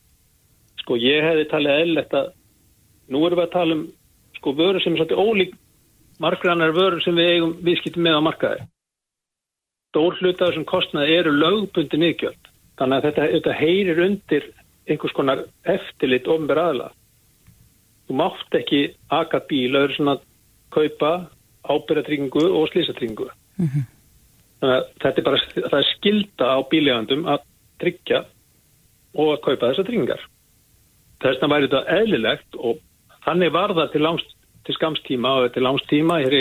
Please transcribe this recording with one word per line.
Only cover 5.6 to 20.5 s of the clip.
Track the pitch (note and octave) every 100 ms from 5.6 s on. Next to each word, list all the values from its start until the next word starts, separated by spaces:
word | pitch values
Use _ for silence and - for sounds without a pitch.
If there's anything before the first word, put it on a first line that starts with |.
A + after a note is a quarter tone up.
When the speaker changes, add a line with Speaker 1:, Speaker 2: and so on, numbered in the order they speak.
| _ _ _ _ _ -
Speaker 1:
margar | D#3+ F3+ F#3
annar | E3+ D#3+
vörur | D#3+ F#3+ E3+
sem | F3+ E3+
við | F3
eigum | E3+ E3 E3+ F3
viðskipti | E3+ - F3
með | E3+ D3+
á |
markaði. | D#3+ - A2+ - - _ _ _ _ _ _ _ _ _ _ _ _
Stór | D#3 E3+ -
hluti | F#3 F3+
af | F3+
þessum | D#3 D3
kostnaði | F#3 - D#3 D3 E3
eru | D#3+
lögbundin | C#3+ D#3+ G#3+ F#3+ - C#3+ D3 E3+
iðgjöld. | - - - _ _ _ -
Þannig | C3 C3+
að | D3
þetta, | D3+ D3+
þetta | E3 - -
heyrir | D3+ F#3 F#3+ D#3+ F#3
undir | G3 - D3 - - _ _ -
einhvers | D3+ D3
konar | - C#3 C3 - _ -
eftirlit | G3 - - C3+ B2+ -
opinberra | D#3+ D3 C#3+ C#3+
aðila. | F#2+ - - _ _ _ _ _ - _ _ _ _ -
Þú | C3+
mátt | F#3 - - D3+
ekki | - C#3+ C#3+ - -
aka | D3+ E3 C3+ -
bíl | C#3+ B2 C#3
öðru | C#3 C#3
svona | D3 C#3 - _ _